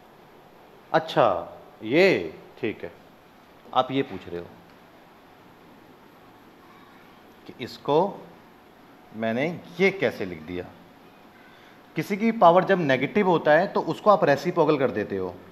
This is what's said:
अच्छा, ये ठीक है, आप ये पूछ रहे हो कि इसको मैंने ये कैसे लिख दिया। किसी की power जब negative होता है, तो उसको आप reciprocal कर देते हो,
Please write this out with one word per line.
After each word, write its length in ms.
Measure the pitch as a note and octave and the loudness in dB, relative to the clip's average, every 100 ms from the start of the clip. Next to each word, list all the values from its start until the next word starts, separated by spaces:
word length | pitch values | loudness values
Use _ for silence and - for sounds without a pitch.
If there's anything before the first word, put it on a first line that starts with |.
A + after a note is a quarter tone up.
| - - - - - - - - - | -20 -20 -20 -20 -20 -20 -20 -20 -4
अच्छा, 560 | - - D#3+ B2 F2+ E2 - - - | -4 -2 2 2 2 -6 -16 -20 -14
ये 520 | G#2+ C#3 F#3+ C3 E2 D#2 - - | -2 2 4 2 -4 -12 -20 -8
ठीक 240 | A2+ F#2 | -8 -8
है, 80 | F2 - - - - - - - - | -14 -18 -20 -20 -20 -20 -20 -20 -6
आप 160 | B2+ B2+ | -4 -2
ये 120 | C3+ | -2
पूछ 260 | - F#2 F2 | -4 -8 -12
रहे 120 | E2+ | -12
हो 60 | F2 - - - - - - - - - - - - - - - - - - - - - - - - - - - - - - | -12 -18 -20 -20 -20 -20 -20 -20 -20 -20 -20 -20 -20 -20 -20 -20 -20 -20 -20 -20 -20 -20 -20 -20 -20 -20 -20 -20 -20 -20 -20
कि 80 | - | -16
इसको 320 | A#2 - - D3 G3 - - - - - - - - - - | -14 -12 -2 0 0 -6 -18 -20 -20 -20 -20 -20 -20 -20 -20
मैंने 340 | G#2+ A2+ A2+ D3+ E3 - - | -6 -4 -2 -4 -6 -14 0
ये 100 | F#3+ | 0
कैसे 320 | F#3+ B2 - | 2 -2 -2
लिख 180 | G2 E2+ | -8 -10
दिया। 220 | D#2 F2+ F2+ - - - - - - - - - - - - - | -10 -10 -10 -16 -20 -20 -20 -20 -20 -20 -20 -20 -20 -20 -12 -10
किसी 200 | D3+ G3 | -6 -2
की 140 | A3+ | -2
power 300 | A3+ F3 F3 | 4 6 6
जब 160 | F3 F#3+ | 4 0
negative 480 | D#3 B2+ C3+ G#3 F#3+ | 2 0 0 0 2
होता 240 | E3 D#3 | 2 4
है, 140 | D3+ G3 | 4 4
तो 140 | G#3+ | -2
उसको 280 | E3 D3+ - | -4 -2 4
आप 140 | G3 | 4
reciprocal 540 | G3 C#3 F3 E3+ D3+ D3+ | 4 2 0 0 2 2
कर 120 | C3 | 0
देते 260 | G#2+ G2+ G2 | -2 -4 -4
हो, 180 | F#2 F2 - | -6 -10 -20